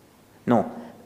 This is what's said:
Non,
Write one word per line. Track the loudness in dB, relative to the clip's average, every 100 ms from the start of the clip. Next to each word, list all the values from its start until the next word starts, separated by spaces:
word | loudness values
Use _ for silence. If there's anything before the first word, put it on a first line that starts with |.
| _ _ _ -10 2
Non, | 2 2 -6 -16 -20